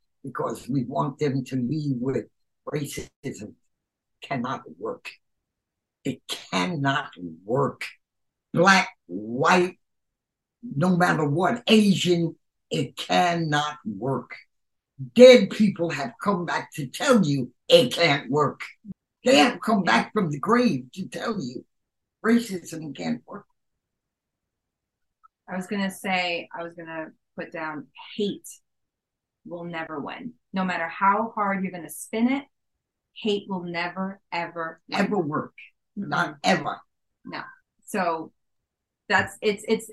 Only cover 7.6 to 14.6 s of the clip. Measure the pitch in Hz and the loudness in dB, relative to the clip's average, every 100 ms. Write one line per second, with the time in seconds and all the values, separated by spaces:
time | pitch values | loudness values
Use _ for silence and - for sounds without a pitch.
7.6 | - - - - _ _ _ _ _ 151 | -2 -4 -14 -16 _ _ _ _ _ 4
8.6 | 185 190 - - - 92 107 123 160 185 | 6 6 2 -8 -12 -10 -6 0 4 4
9.6 | 180 - _ _ _ _ _ _ _ _ | 2 -4 _ _ _ _ _ _ _ _
10.6 | 120 139 185 175 175 151 147 151 185 - | -8 0 2 4 2 2 0 2 0 0
11.6 | - 220 202 147 175 170 165 - _ _ | 4 6 6 4 4 2 0 -4 _ _
12.6 | - 160 139 - - 180 180 170 160 147 | -8 -4 -4 -6 0 2 2 0 0 0
13.6 | 147 147 - 98 131 131 - - _ _ | -2 -6 -10 -6 -4 -4 -6 -20 _ _